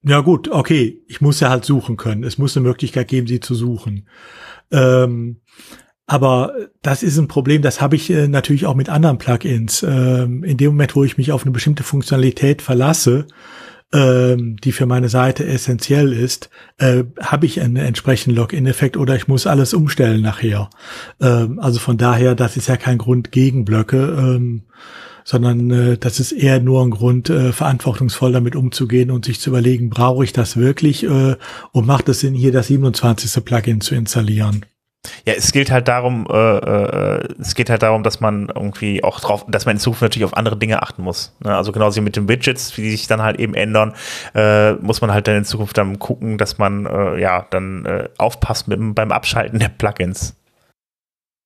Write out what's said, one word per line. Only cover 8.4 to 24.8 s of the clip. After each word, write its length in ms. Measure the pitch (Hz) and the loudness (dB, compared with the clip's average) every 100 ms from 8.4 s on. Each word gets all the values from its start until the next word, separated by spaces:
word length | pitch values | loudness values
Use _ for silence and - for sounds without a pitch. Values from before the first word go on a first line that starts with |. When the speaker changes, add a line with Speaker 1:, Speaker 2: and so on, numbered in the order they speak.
| - 143 175 | 0 0 2
Speaker 1:
auch 100 | 131 | 0
mit 140 | 139 | 0
anderen 280 | 151 165 127 | 2 2 2
Plugins. 640 | - 120 175 120 113 - | 0 -2 0 -2 -2 -2
Ähm, 600 | 139 131 127 127 123 123 | 0 2 2 2 0 -4
in 140 | 180 127 | -4 2
dem 140 | 143 | 2
Moment, 240 | 147 139 139 | 2 2 2
wo 100 | 139 | 2
ich 120 | - | 0
mich 140 | 131 | -2
auf 120 | 139 | -2
eine 80 | 135 | -2
bestimmte 320 | 120 - 147 | 0 0 0
Funktionalität 800 | 131 139 - 135 131 - 139 147 | -2 -4 0 2 2 2 0 0
verlasse, 680 | - 123 135 160 - 131 147 _ - - - - _ | 0 2 2 2 2 2 -2 _ -20 -20 -20 -20 _
ähm, 640 | 147 131 127 127 123 117 107 | 2 4 4 4 2 -2 -4
die 160 | 135 | -4
für 140 | - 127 | 0 0
meine 200 | 127 123 | 2 2
Seite 380 | 123 127 - 160 | 2 2 0 -2
essentiell 680 | 131 - 120 - 143 143 | -2 -2 -4 0 2 2
ist, 380 | 113 123 - - - - _ | 2 -2 -4 -12 -20 -20 _
äh, 240 | 135 127 123 - | 2 2 0 -8
habe 240 | - 143 165 | -4 0 0
ich 160 | - | 0
einen 160 | 120 123 | -2 0
entsprechenden 580 | 139 113 - 123 - 117 | -2 -2 0 0 2 0
Login-Effekt 640 | 117 160 131 123 135 - | 0 0 0 0 -2 0
oder 180 | 131 131 | 0 0
ich 140 | - | 0
muss 180 | 135 190 | 0 2
alles 260 | 143 127 | 2 2
umstellen 480 | 196 151 - 120 110 | 2 0 2 2 2
nachher. 480 | 107 101 117 101 101 _ - - - - | 0 -2 -2 -2 -6 _ -20 -18 -18 0
Ähm, 380 | 131 120 113 165 | 2 2 0 -2
also 180 | 147 117 | -2 -2
von 180 | - 117 | 0 2
daher, 380 | 120 117 127 120 | 2 4 2 2
das 220 | 120 - | 0 -2
ist 100 | - | -2
ja 80 | 123 | -2
kein 220 | - 123 | 0 -2
Grund 340 | 107 123 117 | 2 0 0
gegen 320 | 127 131 131 | 2 2 2
Blöcke, 340 | 101 110 110 131 139 147 | 0 0 2 0 0 0
ähm, 460 | 131 123 123 117 - _ | 0 2 -2 -6 -12 _